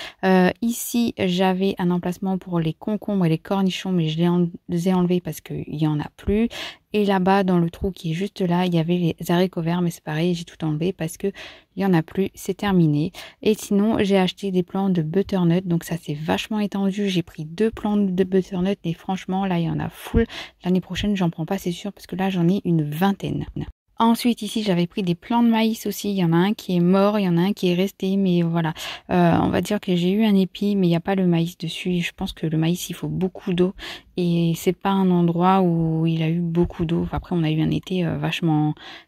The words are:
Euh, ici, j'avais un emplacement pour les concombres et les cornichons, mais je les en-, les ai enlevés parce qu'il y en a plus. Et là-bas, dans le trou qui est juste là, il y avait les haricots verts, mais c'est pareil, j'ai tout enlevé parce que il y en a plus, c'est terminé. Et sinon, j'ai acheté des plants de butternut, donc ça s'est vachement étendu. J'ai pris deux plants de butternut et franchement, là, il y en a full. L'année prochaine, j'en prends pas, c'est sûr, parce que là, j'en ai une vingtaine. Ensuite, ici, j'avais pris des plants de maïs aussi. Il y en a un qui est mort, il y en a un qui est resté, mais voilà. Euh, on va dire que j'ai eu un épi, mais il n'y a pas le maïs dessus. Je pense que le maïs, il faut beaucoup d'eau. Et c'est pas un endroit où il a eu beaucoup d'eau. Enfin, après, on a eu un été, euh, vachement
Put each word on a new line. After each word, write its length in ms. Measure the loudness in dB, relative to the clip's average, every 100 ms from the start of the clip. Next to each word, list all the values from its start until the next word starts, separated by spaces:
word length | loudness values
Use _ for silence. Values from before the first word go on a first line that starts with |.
| -14 -2
Euh, 260 | 4 6 4 2
ici, 500 | -4 -4 -4 0 0 0
j'avais 560 | 0 2 2 2 0 0
un 140 | 0
emplacement 480 | 0 -2 -4 -4 -4
pour 200 | -2 -2
les 140 | -2
concombres 540 | -4 -4 -4 -2 0 2
et 20 |
les 80 | 0
cornichons, 540 | 0 0 0 -2 -2
mais 180 | 0 0
je 80 | 2
les 100 | 2
en-, 220 | 2 0 -4 -6
les 220 | -2 0
ai 40 |
enlevés 260 | 2 2 0
parce 200 | -4 -10
qu'il 340 | -10 -10 -8
y 100 | -2
en 140 | 0 0
a 80 | -6 -8
plus. 320 | -2 0 0 -4 -14 -16 _
Et 140 | 0
là-bas, 380 | 2 2 4 2
dans 160 | 4 2
le 100 | 0
trou 220 | -2 -6
qui 180 | -4 -6
est 60 |
juste 260 | -4 -4 -2
là, 240 | 0 0
il 80 | 2
y 60 | 0
avait 360 | 0 0 0 -2
les 120 | 0
haricots 300 | 2 0 -2
verts, 220 | -2 0
mais 80 | -2
c'est 120 | -4
pareil, 300 | -6 -2 -2
j'ai 100 | -2
tout 220 | -6 -6
enlevé 260 | -4 -2 -4
parce 260 | -4 -8 -6
que 100 | -6 -6 -14 -20 _
il 80 | -2
y 20 |
en 80 | 2
a 80 | 2
plus, 300 | 2 -2 -4
c'est 220 | -6 -10
terminé. 560 | -4 2 4 4 2 -2 -8 -18 -4
Et 100 | -2
sinon, 440 | 0 0 0 2 2
j'ai 180 | 2 2
acheté 320 | 0 -2 -4
des 140 | -2
plants 260 | -2 -2 0
de 140 | 0
butternut, 640 | 0 -2 0 0 2 2 0
donc 160 | -2
ça 140 | -4 -8
s'est 180 | -8
vachement 440 | -6 -2 -4 -4 -4
étendu. 480 | -4 -2 -2 -2 -2
J'ai 140 | -2
pris 240 | -4 -10
deux 240 | -8 -2 -2
plants 260 | -2 -2
de 280 | 0 2 0
butternut 560 | 0 0 -2 -2 -2 -2
et 120 | -6
franchement, 500 | -6 -6 -6 -4 -4
là, 140 | -2 -2
il 60 |
y 40 | -2
en 100 | -4
a 100 | -6
full. 360 | -10 -2 0 0 -6 -16 _
L'année 160 | -2 -2
prochaine, 340 | -2 -4 -2
j'en 140 | 0 -2
prends 160 | -2
pas, 140 | -4 -4
c'est 120 | -4
sûr, 220 | -6 -10
parce 140 | -12 -10
que 80 |
là, 160 | -4 -2
j'en 180 | 2 2
ai 100 | 2
une 160 | 0 0 -2
vingtaine. 560 | 0 0 0 -4 -6 -6 -10 -10 -14 _ 0
Ensuite, 420 | 2 4 0 -2
ici, 220 | -4 -4
j'avais 240 | 0 0 0
pris 160 | -2
des 100 | -2
plants 300 | -2 -2 2
de 60 | 4
maïs 360 | 4 0 -2
aussi. 240 | -6 -6 -4
Il 80 | 0
y 60 |
en 100 | 4
a 40 | 4
un 160 | 2
qui 220 | 0 -2
est 40 | 2
mort, 400 | 4 4 4 2
il 60 |
y 40 | 2
en 80 | 2
a 40 |
un 120 | 2
qui 160 | 0 0
est 60 |
resté, 420 | 0 -2 -2 -2 0
mais 240 | 2 2
voilà. 320 | 2 0 -2 -4 -10 -12 -2
Euh, 260 | 2 4 4
on 60 | 2
va 120 | 0
dire 180 | -2 -2
que 160 | 0
j'ai 140 | 0 2
eu 160 | 2
un 80 | 4
épi, 420 | 4 2 -2 -2
mais 120 | 2 2
il 20 |
n'y 60 |
a 60 | 2
pas 140 | 0
le 120 | 0 2
maïs 280 | 2 0
dessus. 440 | -4 -10 -6 -4 -2
Je 140 | -4
pense 180 | -6 -10
que 140 | -6 -4
le 100 | 0
maïs, 320 | 0 -2 -6
il 40 |
faut 160 | -8 -6
beaucoup 440 | -2 -4 -4 -2
d'eau. 200 | 0 0 -2 -14 -16 -10 -2
Et 300 | 0 2 2 0
c'est 160 | -2
pas 160 | 0 0
un 200 | 2 4
endroit 500 | 4 2 4 4 4
où 440 | 4 2 0 0
il 160 | 0 0
a 60 | 0
eu 120 | 0
beaucoup 420 | 0 0 0 -2
d'eau. 200 | -2 -2
Enfin, 140 | -2 -6
après, 160 | -2 -2
on 60 |
a 80 | 0
eu 100 | 0
un 100 | 0
été, 340 | -2 -2 -2
euh, 120 | -2 -2
vachement 580 | -4 -2 2 2 2 -2 -10 -20